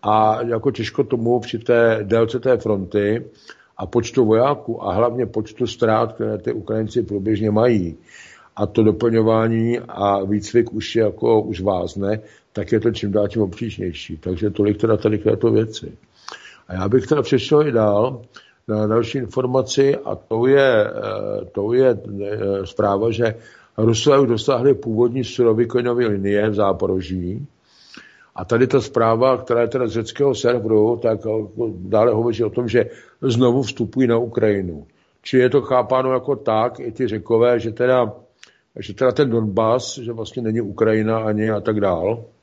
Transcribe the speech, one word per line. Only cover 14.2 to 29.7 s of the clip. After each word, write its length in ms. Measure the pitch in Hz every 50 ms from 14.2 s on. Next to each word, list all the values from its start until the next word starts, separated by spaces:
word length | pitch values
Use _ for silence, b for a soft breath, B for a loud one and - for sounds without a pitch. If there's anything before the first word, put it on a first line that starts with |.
| - 92 92 - 107 104
tolik 280 | - - 101 104 104 -
teda 200 | - 113 110 101
tady 200 | - 107 107 104
k 40 | -
této 280 | 107 107 107 - 117
věci. 400 | 110 107 113 113 113 - - - - - _ _ B B B B B B B B B B B B
A 60 | 92
já 160 | 92 95 101
bych 180 | 110 131 131 -
teda 140 | 151 147
přešel 460 | 120 - - 127 - - 156 147 151 151
i 40 |
dál 500 | 123 117 110 107 101 101 113 127 127 120 110 B B B B B B B B -
na 200 | 110 107 107 107
další 300 | 110 117 117 110 - 135
informaci, 800 | 123 113 - - 123 123 127 131 127 - - - 135 139 143 -
a 180 | - 107 104
to 320 | - - _ 113 110 117 127
je, 400 | 139 139 139 135 123 110 104 -
eh, 580 | - 101 104 107 101 101 101 101 104 104 95 95
to 220 | - - 101 107 120
je, 240 | 127 131 131 120 101 - 110 104 98 101
eh, 420 | 101 104 110 104 98 98 98 98
zpráva, 460 | 90 - - 107 101 101 101 107 117
že 240 | 113 92 120 110 107 B B B B B B B B -
Rusové 420 | 110 113 113 110 - 139 135 139
už 80 | 139 117
dosáhli 460 | 120 107 110 - 135 120 120 139 135
původní 500 | - - 117 110 107 123 120 117 135 123
surovikonové 840 | 113 - - 123 117 110 107 120 120 123 123 120 123 120 120 123 113
linie 420 | 104 98 98 101 101 104 104 110
v 60 | 107
Záporoží. 920 | 98 104 98 95 92 95 92 95 92 90 85 92 92 87 87 95 123 143 143 _ _ B B B B B B B B B B B B B B B
A 100 | - 92
tady 220 | - 120 117 127 127
ta 140 | - 135
zpráva, 560 | 113 - - - 113 113 113 113 123 131 131 123
která 240 | 123 - 120 117
je 60 | 120
teda 200 | 117